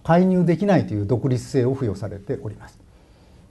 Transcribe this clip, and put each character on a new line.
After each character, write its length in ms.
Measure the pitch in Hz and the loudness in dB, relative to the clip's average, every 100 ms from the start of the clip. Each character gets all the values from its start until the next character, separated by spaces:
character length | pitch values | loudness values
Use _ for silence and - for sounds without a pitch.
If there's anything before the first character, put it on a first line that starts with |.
介 220 | - 170 185 | 2 4 4
入 180 | 180 | 4
で 140 | 170 160 | 2 2
き 80 | 202 | 2
な 100 | 165 | 2
い 100 | 101 | 2
と 60 | |
い 100 | 104 | -2
う 40 | 98 | -2
独 240 | 123 139 | 0 0
立 120 | 123 | -2
性 220 | - 135 | -2 0
を 80 | 120 | 0
付 140 | 135 117 | 0 -4
与 120 | 90 | -6
さ 100 | 101 | -8
れ 100 | 98 | -10
て 200 | - - | -8 -8
お 60 | 104 | -8
り 60 | 104 | -12
ま 120 | - | -18
す。 100 | - - - - - - - - | -20 -20 -20 -20 -20 -20 -20 -20